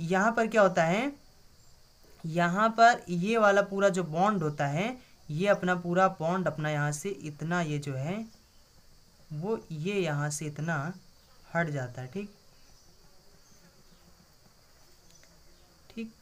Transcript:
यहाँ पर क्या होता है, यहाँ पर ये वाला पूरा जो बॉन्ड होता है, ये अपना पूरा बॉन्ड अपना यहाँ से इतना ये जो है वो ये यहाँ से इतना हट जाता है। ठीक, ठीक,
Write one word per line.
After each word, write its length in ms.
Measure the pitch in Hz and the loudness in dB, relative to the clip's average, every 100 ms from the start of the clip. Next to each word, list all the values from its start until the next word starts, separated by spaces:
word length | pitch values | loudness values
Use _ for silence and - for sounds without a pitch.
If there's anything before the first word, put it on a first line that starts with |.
यहाँ 320 | 165 185 214 | -2 2 2
पर 140 | 226 226 | 2 0
क्या 160 | 220 | 4
होता 220 | 190 180 | 4 4
है, 280 | 165 190 269 285 - - - - - - - _ - - | 2 2 -2 -6 -20 -20 -20 -20 -20 -20 -20 _ -20 -14
यहाँ 440 | 165 160 170 185 220 | -6 0 0 2 2
पर 320 | 226 233 240 - | 8 6 6 -2
ये 260 | 175 190 226 | -4 0 4
वाला 240 | 208 202 | 6 6
पूरा 240 | 196 196 196 | 2 2 2
जो 120 | 185 | 2
बॉन्ड 380 | 165 160 196 202 | -2 0 2 2
होता 240 | 156 147 143 | -2 -2 -2
है, 280 | 147 214 254 - - - | -2 -4 -6 -16 -20 -10
ये 180 | 151 196 | -2 2
अपना 260 | 190 180 175 | 2 2 -2
पूरा 320 | 175 175 190 185 | 0 2 2 2
बॉन्ड 300 | 160 185 165 | -2 0 -2
अपना 240 | 151 151 | -2 -2
यहाँ 220 | 147 147 | -2 -2
से 160 | 147 202 | -4 -8
इतना 500 | 196 156 147 156 175 | -8 -10 -8 -4 -2
ये 160 | 160 147 | -2 -4
जो 140 | 147 | -6
है 300 | 131 143 202 226 - _ - _ - - - - _ - | -6 -6 -8 -10 -16 _ -20 _ -20 -20 -20 -20 _ -14
वो 260 | 151 185 220 - | -8 -6 -6 -6
ये 220 | 160 165 | -8 -4
यहाँ 340 | 202 170 143 147 | -2 -2 -2 -4
से 160 | 147 156 | -4 -8
इतना 300 | 147 156 156 147 185 - - _ - - | -6 -4 -4 -4 -10 -16 -20 _ -20 -8
हट 220 | 170 165 | -4 -2
जाता 320 | 147 123 120 | -4 -8 -10
है। 60 | 131 | -12
ठीक, 220 | 196 202 - - - - - - - - - - - - - 175 - - - 170 - - - - _ - - - - - - - - - - - _ - | -10 -12 -14 -20 -20 -20 -20 -20 -20 -20 -20 -20 -20 -20 -20 -20 -20 -20 -20 -20 -20 -20 -20 -20 _ -20 -20 -20 -20 -20 -20 -20 -20 -20 -20 -20 _ -20
ठीक, 220 | - 226 - | -14 -14 -14